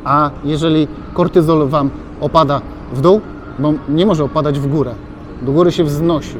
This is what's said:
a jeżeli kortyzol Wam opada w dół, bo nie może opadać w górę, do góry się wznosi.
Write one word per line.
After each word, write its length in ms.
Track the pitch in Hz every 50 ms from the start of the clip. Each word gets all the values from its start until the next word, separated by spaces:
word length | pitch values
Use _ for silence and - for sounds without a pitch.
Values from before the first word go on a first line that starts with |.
| -
a 280 | 135 139 147 151 143 135 - -
jeżeli 440 | 143 156 151 156 165 156 156 151 143 - - - - -
kortyzol 540 | - 175 165 - 185 165 151 165 156 151 135
Wam 220 | 131 151 139 139 123 - - - - -
opada 400 | - 147 - 160 160 135 143 131 101 - - - - - 120
w 80 | 127
dół, 200 | 135 170 190 214 214 - - - - - - -
bo 140 | 135 151 151 151 - -
nie 160 | 143 156 180
może 180 | 220 196 156 151
opadać 360 | 135 156 156 151 151 143 143
w 80 | 139 139
górę, 240 | 143 156 139 123 117 104 - - - - - - - -
do 100 | 127 123
góry 200 | 135 156 180 175
się 120 | - - 175
wznosi. 520 | 147 143 147 160 170 170 147 - - 135 117